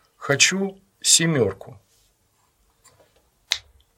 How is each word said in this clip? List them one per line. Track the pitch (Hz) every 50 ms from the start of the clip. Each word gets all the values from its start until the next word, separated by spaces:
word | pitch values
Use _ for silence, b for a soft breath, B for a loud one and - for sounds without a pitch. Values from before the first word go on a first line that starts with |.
| b b b
«Хочу | _ - - 139 131 - - 180 190 196 196 190 - _ _ _ _
семерку». | - - - - 165 165 160 135 110 98 - - - - 127 - _ _ _ _ _ _ _ _ _ _ _ _ _ _ _ _ _ _ _ _ _ - _ _ _ _ _ _ _ _ _ _ _ _ - - - _ _ _ _ _ _